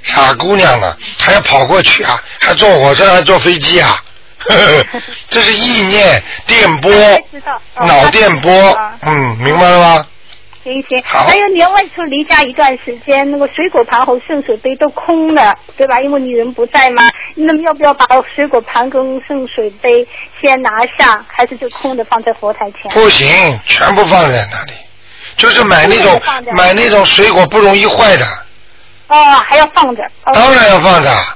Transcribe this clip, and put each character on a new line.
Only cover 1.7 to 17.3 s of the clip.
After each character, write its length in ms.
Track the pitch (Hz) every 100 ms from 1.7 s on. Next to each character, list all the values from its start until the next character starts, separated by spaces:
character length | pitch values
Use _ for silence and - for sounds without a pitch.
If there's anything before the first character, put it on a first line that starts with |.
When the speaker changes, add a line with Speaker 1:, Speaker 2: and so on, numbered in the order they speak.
| 185
Speaker 1:
去 220 | - -
啊？ 180 | - 120 - -
还 140 | -
坐 160 | 151 208 170
火 140 | 139
车， 180 | 139 196
还 120 | 180
坐 160 | 151 185
飞 180 | 175 175
机 240 | 139 175
啊？ 180 | 151 - - - - - 480 -
<laughs> 640 | - 156 - 247 - - -
这 120 | 453
是 100 | -
意 300 | 208 233 233
念 400 | 190 208 196 123 - - -
电 320 | 226 202 156
波， 140 | 165 208 208 202 -
Speaker 2:
知 100 | 285
道， 180 | - 269 -
哦， 140 | - 233
Speaker 1:
脑 200 | 139 -
电 180 | 220 208 151
波， 120 | 160
Speaker 2:
他 160 | 185 196
知 60 | 220
道 80 |
啊。 100 | - -
Speaker 1:
嗯， 360 | 151 147 131 113
明 180 | 131 160
白 100 | 180
了 120 | 180
吗？ 260 | 170 165 151 - - - - -
Speaker 2:
行， 100 | 254 269 269
行。 160 | 254
Speaker 1:
好。 200 | - -
Speaker 2:
还 120 | - 381
有 100 | 403
你 100 | 359
要 140 | 349
外 100 | 392 381 -
出 80 |
离 200 | 330 277 302
家 180 | 320
一 100 | 277
段 180 | 254 277 254 -
时 100 | 240
间， 320 | 262 277 277
那 60 | 285
个 80 | 277
水 200 | - 359
果 120 | 311 233
盘 200 | 240 262
和 80 | 247 -
圣 120 | 302
水 120 | 277 220
杯 180 | 262 269
都 120 | -
空 440 | - - 330 320
了， 220 | 302 214 - - -
对 120 | 269
吧？ 120 | 247
因 120 | 277
为 80 | 285
你 100 | 254
人 200 | 240 233
不 140 | 247 233
在 240 | 285 262
嘛。 100 | 247 247 - -